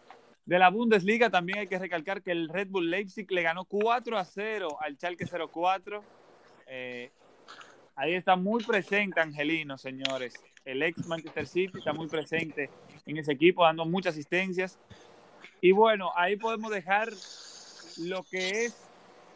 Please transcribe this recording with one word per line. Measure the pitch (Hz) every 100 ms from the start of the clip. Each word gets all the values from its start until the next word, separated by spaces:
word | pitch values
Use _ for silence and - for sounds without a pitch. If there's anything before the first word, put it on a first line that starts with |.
| - - - _ -
de | 180
la | 180
Bundesliga. | 208 240 214 185 226 233
También | 185 175 202
hay | 196
que | 185
recalcar | 185 175 156 196
que | 185
el | 170 160
Red | 175 196
Bull | 190 165
Leipzig | 185 202 220 185
le | 180
ganó | 165 170 185
cuatro | 202 220 247 233 214
a |
cero | 180 190 220 214 170 143
al | 151 139
Schalke | 175 175 170
cero | 175 156
cuatro. | 165 180 190 202 208 208 - - - - - -
Eh, | 131 127 120 123 _ _ _ - - - - _ -
ahí | 147
está | 180 190 185
muy | 190 233
presente | 220 208 - 202 202 175
Angelino, | 160 147 147 165 147 135
señores. | 135 131 135 131 123 - - -
El | 139 131
ex | 165 170 170
Manchester | 165 156 156 143
City | 175 185 185
está | 156
muy | 151 160
presente | 160 147 160 160 147 135 - - - -
en | 151
ese | 151
equipo, | 131 170 180
dando | 165 160 165
muchas | 185 180 151
asistencias. | 143 175 190 180 185 - - - - - - - - -
Y | 175
bueno, | 190 220 214 175 170
ahí | 180 202
podemos | 226 226 220
dejar | 202 165 202 220 202 - - - - - - - -
lo | 170 185
que | - 185 185 214 233
es | - - - - - -